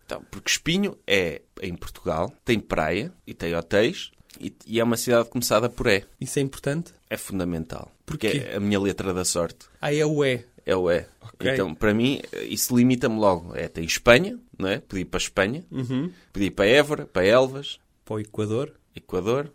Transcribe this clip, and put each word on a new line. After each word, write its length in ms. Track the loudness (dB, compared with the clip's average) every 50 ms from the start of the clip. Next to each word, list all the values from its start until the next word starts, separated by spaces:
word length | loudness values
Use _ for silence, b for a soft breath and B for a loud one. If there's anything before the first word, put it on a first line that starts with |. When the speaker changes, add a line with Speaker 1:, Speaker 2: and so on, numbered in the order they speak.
| _
Speaker 1:
Então, 180 | -12 -12 -12 -12 -14
porque 200 | -18 -10 -6 -4
Espinho 460 | -4 -4 -2 -2 0 0 0 -2 -4 -8 _
é, 340 | 0 0 0 0 0 -4 -8 _ _ -16 -10 -10
em 120 | -10 -8
Portugal, 580 | -10 -12 -14 -14 -10 -4 -4 -2 -2 -2 -4 -6 _ -2
tem 140 | 0 0 0
praia 520 | 0 -2 -2 -2 0 0 0 -2 -4 -6 -10 _ _
e 60 | -18 -12
tem 220 | -8 -6 -4 -4
hotéis 560 | -4 -2 0 2 4 4 2 0 -4 -10 -16 _ _ _ _ -18 -12
e, 140 | -12 -12 -12 _ -10
e 120 | -4 0 2
é 40 | 2
uma 120 | 2 2 0
cidade 300 | 2 4 4 4 4 2
começada 400 | -2 -4 -2 2 2 2 2 0
por 160 | -2 -2 0
E. 180 | 2 2 2 0 -4 _ -12
Speaker 2:
Isso 180 | -10 -6 -4 -2
é 40 | -2
importante? 500 | -4 -4 -6 -4 -4 -4 -4 -6 -10 -12 _ _ -10
Speaker 1:
É 80 | -8
fundamental. 760 | -8 -8 -6 -6 -4 -2 -2 -2 -4 -6 -8 -10 -14 -14 -16 _ _ _
Speaker 2:
Porquê? 240 | -12 -8 -4 -2 0
Speaker 1:
Porque 180 | 0 -2 -4 -4
é 80 | -4
a 40 | -2
minha 180 | 0 2 2 2
letra 340 | 2 2 0 0 -2 -2 -2
da 100 | -2 -2
sorte. 420 | -2 0 -2 -2 -2 -4 -10 -20 -20 _ -6
Speaker 2:
Ah, 140 | -4 -2 0
é 100 | 2 2
o 180 | 2 2 2 2
E. 220 | 2 0 -2 -6 _ _ _ -4
Speaker 1:
É 100 | -2 0
o 140 | 2 2 2
E. 160 | 2 2 0 -4 _ _ -20
Speaker 2:
Ok. 280 | -20 -10 -4 -2 -2
Speaker 1:
Então, 240 | 0 0 0 -2 -2
para 200 | 0 2 2 2
mim, 260 | 4 2 2 0 -2 -6 -10 -10 -10 -8
isso 300 | -6 -4 -4 -2 2 4
limita-me 420 | 4 6 6 4 2 0 0 0 2
logo. 360 | 4 4 4 2 -2 -8 -8
É, 120 | -6 -6 -6
tem 160 | -6 -6 -4
Espanha, 520 | -4 -4 2 6 6 6 8 6 2 -6 -10 -16 _ _ -4
não 100 | -2 -2
é? 120 | -2 -2
Podia 200 | -4 -6 -6 -6 -6
ir 40 |
para 100 | -4 -4 -4
a 40 | -4
Espanha. 420 | -2 0 0 0 0 0 -4 -8 -10
Speaker 2:
Uhum. 400 | -8 -8 -6 -4 -4 -4 -4 -6 B B B B
Speaker 1:
Podia 180 | B -2 -2 -2
ir 20 |
para 160 | 0 2 4
Évora, 400 | 6 6 6 6 4 0 -6 -6
para 180 | -4 -2 2 4
Elvas. 540 | 6 6 6 4 2 -2 -8 -12 -12 -14 -16 _ _ _ _ _
Speaker 2:
Para 120 | -10 -8
o 40 | -8
Equador. 540 | -8 -8 -6 -6 -4 -2 -2 -4 -4 -6 -10 _ _ _ -20
Speaker 1:
Equador. 580 | -20 -12 -6 -6 -4 -2 0 -2 -2 -4 -6